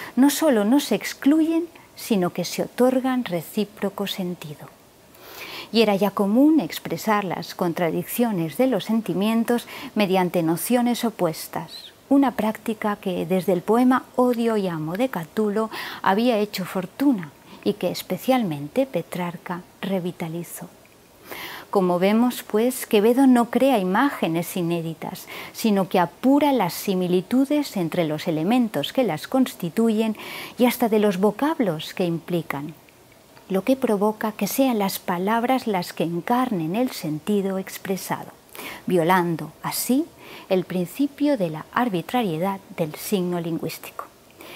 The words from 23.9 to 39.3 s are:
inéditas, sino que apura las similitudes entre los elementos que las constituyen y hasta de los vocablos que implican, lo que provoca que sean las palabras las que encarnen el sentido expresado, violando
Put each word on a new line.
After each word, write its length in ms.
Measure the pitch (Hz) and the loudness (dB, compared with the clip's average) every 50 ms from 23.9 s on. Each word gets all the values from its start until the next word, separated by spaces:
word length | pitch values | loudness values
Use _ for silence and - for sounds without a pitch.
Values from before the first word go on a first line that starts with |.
| 190 220 269 285 - - 214 170 160 170 170 - - | 2 2 2 2 0 -2 -2 0 0 -2 -2 -2 -4
inéditas, 720 | 185 170 165 170 170 160 165 160 - - - 180 - - - - - - - - | -2 -2 0 -2 -2 -2 -6 -8 -8 -10 -10 -10 -12 -14 -16 -16 -14 -16 -14 -8
sino 360 | - - 220 202 196 185 - | -2 2 2 4 4 2 2
que 80 | - | 2
apura 560 | 185 170 170 - - - 262 277 294 302 285 269 | 2 2 2 0 0 2 4 4 6 4 4 4
las 200 | 233 190 165 - | 2 0 0 -2
similitudes 1040 | - - 208 190 180 180 175 180 185 180 - 247 262 277 269 294 294 277 - - | -4 -4 -2 0 0 2 2 2 2 2 2 2 2 2 2 2 0 0 -2 -2
entre 280 | 202 170 156 - 175 165 | -4 -2 -2 0 0 0
los 220 | 151 151 156 - | 0 -2 -2 -2
elementos 640 | 180 160 156 156 196 240 254 240 208 - 147 143 - - | -2 -2 0 0 2 2 2 0 0 -2 -4 -4 -2 0
que 100 | 262 247 | 0 0
las 240 | 196 156 151 - | 0 -2 -4 -6
constituyen 880 | - - 262 254 - - - 185 165 - 226 226 226 214 214 220 220 214 - - - - - - - - - | -2 0 0 0 0 -2 -6 -8 -4 0 2 2 2 2 2 0 -2 -2 -6 -10 -14 -12 -12 -14 -12 0 2
y 60 | 247 | 2
hasta 240 | 240 - - 247 220 | 2 2 2 0 2
de 100 | 220 214 | 4 4
los 180 | 208 208 180 | 4 2 2
vocablos 800 | 180 196 208 202 - 269 302 320 - 233 185 156 160 - - - | 2 2 2 2 2 0 0 0 0 0 0 -2 -4 -6 -8 -4
que 100 | - 185 | -2 -2
implican, 720 | 175 170 156 - - 175 170 151 - - 139 147 165 156 - - - _ - - _ _ - _ - - - - - | 0 0 -2 -4 -4 -4 -4 -4 -4 -8 -10 -10 -10 -14 -16 -20 -20 _ -20 -20 _ _ -20 _ -20 -20 -20 -8 -4
lo 140 | 185 190 - | -4 -2 2
que 120 | 247 262 | 0 0
provoca 580 | 262 254 233 214 190 208 214 214 - - 220 208 | 2 2 0 2 2 2 0 0 -2 -6 -6 -4
que 120 | - 208 | -4 -6
sean 320 | 185 - 262 269 262 233 | -4 0 0 2 2 2
las 220 | 208 196 196 - - | 0 0 -2 -4 -6
palabras 640 | - - 180 175 185 208 226 233 233 247 262 254 - | -6 -4 -4 -2 0 0 0 0 2 0 0 0 0
las 280 | 226 202 180 175 - - | -2 -2 -2 -2 -4 -4
que 100 | - 170 | -4 -2
encarnen 720 | 165 170 170 165 - 240 247 254 247 208 170 156 156 185 | -2 -2 -4 -2 0 0 0 0 0 -2 -2 -2 -2 -2
el 160 | 233 254 254 | -2 -2 -2
sentido 640 | - - - 156 151 151 - - 208 202 185 196 190 | -4 -6 -6 -6 -6 -4 -2 0 0 0 0 0 -4
expresado, 720 | 190 190 - - - - 185 196 180 - - 156 - - - - - _ - - - - - - - - | -4 -6 -8 -12 -10 -6 -6 -6 -6 -4 -6 -8 -8 -8 -14 -18 -20 _ -20 -18 -16 -14 -14 -16 -10 -4
violando 640 | - 180 175 156 170 185 185 175 175 | 0 2 2 4 4 4 4 4 2